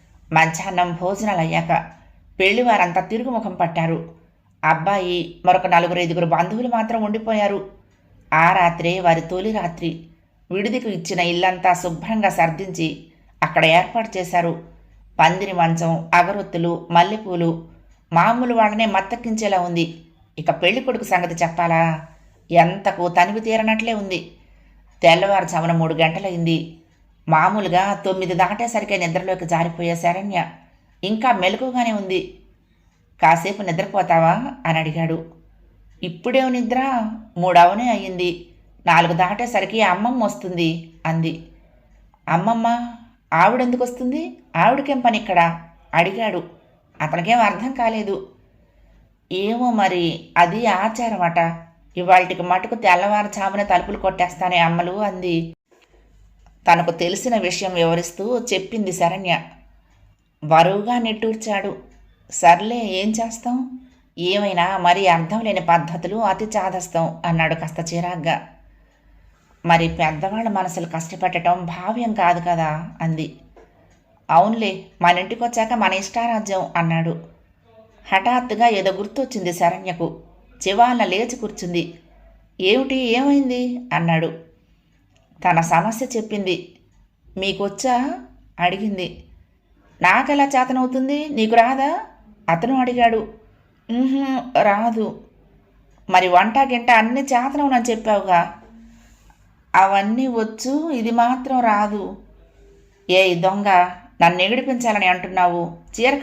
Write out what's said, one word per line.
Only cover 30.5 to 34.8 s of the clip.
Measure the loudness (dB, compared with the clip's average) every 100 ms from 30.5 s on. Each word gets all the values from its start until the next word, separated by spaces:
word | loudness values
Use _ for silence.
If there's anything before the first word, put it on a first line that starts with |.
| -10 _ _ _ _
ఇంకా | -6 -2 0
మెలకుగానే | 2 0 -2 -4 -2 -2
ఉంది. | -4 -4 -4 -4 -14 _ _ _ _ _ _ _ _
"కాసేపు | 4 4 2 -4
నిద్రపోతావా?" | -4 -2 -2 -2 2 4 4 2 -2 -6 -2
అని |
అడిగాడు. | 0